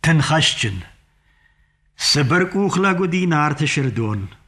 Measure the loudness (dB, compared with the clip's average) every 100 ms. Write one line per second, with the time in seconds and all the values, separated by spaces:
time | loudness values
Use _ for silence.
0 | 4 2 2 2 2 0 -6 -6 -12 -20
1 | _ _ _ _ _ _ _ _ _ _
2 | -2 0 2 2 0 0 0 2 0 0
3 | 0 0 0 2 0 0 -2 -2 -2 -2
4 | -4 -4 -8 -14